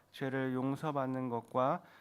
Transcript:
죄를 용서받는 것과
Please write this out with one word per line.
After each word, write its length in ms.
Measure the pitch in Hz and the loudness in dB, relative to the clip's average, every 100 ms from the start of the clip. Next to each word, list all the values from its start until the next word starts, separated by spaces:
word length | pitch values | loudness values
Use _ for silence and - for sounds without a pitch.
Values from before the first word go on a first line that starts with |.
| _ | _
죄를 440 | - 135 135 131 | -6 -2 0 0
용서받는 720 | 127 135 139 156 143 131 131 131 | 0 0 -2 -2 0 0 -2 -2
것과 540 | 117 - 127 131 175 - - | -4 -2 2 2 2 -4 -20